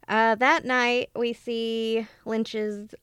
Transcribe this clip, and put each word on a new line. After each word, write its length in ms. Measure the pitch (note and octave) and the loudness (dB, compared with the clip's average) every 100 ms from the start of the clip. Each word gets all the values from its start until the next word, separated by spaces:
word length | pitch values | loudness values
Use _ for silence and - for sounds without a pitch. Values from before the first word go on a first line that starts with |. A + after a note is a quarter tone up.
| - | -2
Uh, 300 | A3 A3+ A3 | 2 4 4
that 300 | C4 D#4+ B3 | 4 2 2
night, 440 | B3+ A#3+ B3 - - | 0 2 0 -2 -4
we 160 | A#3+ | -4
see 760 | A#3 - A3+ A3+ A3+ A3+ A3+ A3 _ - | -4 -6 -4 -2 -2 -2 -2 -4 _ -4
Lynch's 680 | A3 A3 A3 G#3+ G#3 G#3+ - | -2 -2 -4 -4 -6 -12 -12